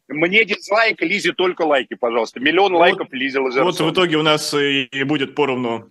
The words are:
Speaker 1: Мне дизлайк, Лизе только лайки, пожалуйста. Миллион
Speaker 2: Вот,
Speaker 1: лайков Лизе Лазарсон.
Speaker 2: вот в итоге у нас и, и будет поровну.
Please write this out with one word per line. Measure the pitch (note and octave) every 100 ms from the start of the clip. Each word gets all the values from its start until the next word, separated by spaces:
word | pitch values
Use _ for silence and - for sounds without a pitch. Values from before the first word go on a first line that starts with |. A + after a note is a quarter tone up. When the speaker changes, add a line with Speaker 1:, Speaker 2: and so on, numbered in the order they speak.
| -
Speaker 1:
Мне | D3 E3+ G#3+ G3
дизлайк, | G#3 - G#3+ A3 -
Лизе | E3 G3 F3
только | - F#3 F3
лайки, | D#3 C#3+ A2
пожалуйста. | G#2+ A#2+ A#2 A2 A#2+
Миллион | C#3 E3+ G3
Speaker 2:
Вот, | E3+
Speaker 1:
лайков | F3 F#3 -
Лизе | B2+ C3+ C3+
Лазарсон. | C3 B2
Speaker 2:
вот | F3+ F3
в | D#3+
итоге | F#3 F3 D3+
у |
нас | D#3 D3+ -
и, | D3 C#3+ C#3
и | B2+ C#3
будет | C3+ D3 C3+
поровну. | - C3+ B2+ A#2+ A2+ -